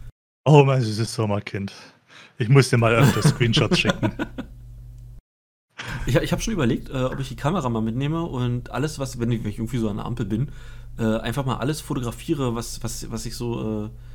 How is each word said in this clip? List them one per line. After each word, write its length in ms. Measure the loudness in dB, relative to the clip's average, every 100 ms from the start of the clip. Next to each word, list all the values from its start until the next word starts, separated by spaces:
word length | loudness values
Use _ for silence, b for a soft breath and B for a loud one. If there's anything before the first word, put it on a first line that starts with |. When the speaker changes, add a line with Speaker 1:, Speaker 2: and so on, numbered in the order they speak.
| B -18 _ _
Speaker 1:
Oh 200 | 6 6
mein 180 | 6 0
süßes 320 | 0 -2 -4
Sommerkind. 580 | -2 -2 -2 -4 -8 -8 -10 -20 _ _ B B B
Ich 120 | 6
muss 200 | 6 8
dir 80 | 6
mal 160 | 6
öfter 300 | 8 6 6
Speaker 2:
<laughs> 0 |
Speaker 1:
Screenshots 560 | 4 4 4 4 4 4
schicken. 340 | 2 2 0 -2 -8 -8 -12 -12 -16 -16 -16 -16 -16 -18 -20 _ _ _ _ -14 B -4
Speaker 2:
Ich, 120 | 2 2
ich 160 | 2
hab 100 | 0
schon 100 | 0
überlegt, 380 | 2 2 2 -2
äh, 140 | -2
ob 160 | -2 -2
ich 80 | -6
die 80 | -2
Kamera 320 | 0 0 0
mal 120 | 0
mitnehme 440 | 0 0 0 0
und 480 | -2 0 0 0 -4
alles, 260 | -2 -2 -2
was, 220 | -6 -2
wenn 100 | 0
ich, 140 | 0
wenn 60 | -2
ich 80 | -4
irgendwie 200 | -4 -2
so 100 | -2
an 100 | -2
der 60 |
Ampel 220 | -4 -4 -2
bin, 240 | 0 -2 B B B B -2
äh, 200 | 0 0
einfach 280 | 0 -2 -2
mal 120 | -2
alles 220 | -2 -2
fotografiere, 760 | -4 -4 -4 -6 -4 0 0 -2
was, 260 | -4 -6
was, 260 | -6 -6 -8
was 120 | -6
ich 120 | -6 -6
so, 480 | -4 -2 -2 -4
äh, 60 | -6 -10 B